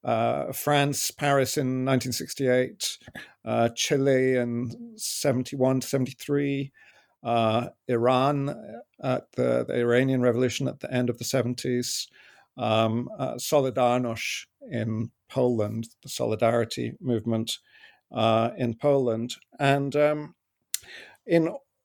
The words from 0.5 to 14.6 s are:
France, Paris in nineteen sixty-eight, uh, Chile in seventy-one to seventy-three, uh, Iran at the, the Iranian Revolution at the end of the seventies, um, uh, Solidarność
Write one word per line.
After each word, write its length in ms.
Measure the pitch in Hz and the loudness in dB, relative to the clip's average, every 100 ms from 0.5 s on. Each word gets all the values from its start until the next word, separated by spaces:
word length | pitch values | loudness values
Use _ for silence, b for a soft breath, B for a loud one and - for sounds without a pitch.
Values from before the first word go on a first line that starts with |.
France, 600 | - - 147 143 143 - | -4 0 2 2 0 -4
Paris 460 | - 147 139 131 - | -2 2 2 2 0
in 280 | 131 127 131 | -2 0 2
nineteen 260 | 131 131 | 0 0
sixty-eight, 840 | 117 - - 131 127 127 - - - B B B B 113 | -6 -8 -2 2 2 2 -4 -8 -8 B B B B -4
uh, 240 | 117 117 | 2 2
Chile 640 | 117 - 143 139 131 131 127 | 0 0 2 4 4 4 2
in 600 | 120 120 123 - 233 220 | 0 -2 -4 -8 -16 -10
seventy-one 840 | - - 143 127 127 139 131 131 | -8 -2 0 0 -2 0 2 2
to 80 | - | 0
seventy-three, 840 | 135 127 - - 143 143 139 135 b b b b b | -2 -2 -6 -4 -2 0 -2 -6 b b b b b
uh, 440 | 117 117 113 113 131 - - | -2 2 4 2 -2 -12 -2
Iran 960 | 120 120 127 139 143 139 - 220 226 - _ | 2 4 4 2 0 -2 -8 -14 -18 -20 _
at 280 | 135 127 - | -4 -4 -4
the, 340 | - 123 120 123 | -2 2 2 0
the 80 | 123 | 0
Iranian 460 | 120 120 135 131 | 4 4 4 2
Revolution 460 | 123 117 127 - 135 | 2 2 0 0 -6
at 120 | - | -6
the 120 | - | -4
end 160 | 127 123 | -2 -2
of 80 | 120 | -2
the 60 | |
seventies, 840 | - 135 120 120 131 123 120 - - b b b b - | -2 -2 -2 -4 -2 -2 -2 -6 -10 b b b b -6
um, 520 | 117 110 113 113 127 175 | 0 2 2 0 -4 -6
uh, 160 | 135 123 | -6 -6
Solidarność 1080 | - 151 131 131 123 123 123 113 - - - _ | 2 2 2 2 2 2 0 -4 -6 -8 -12 _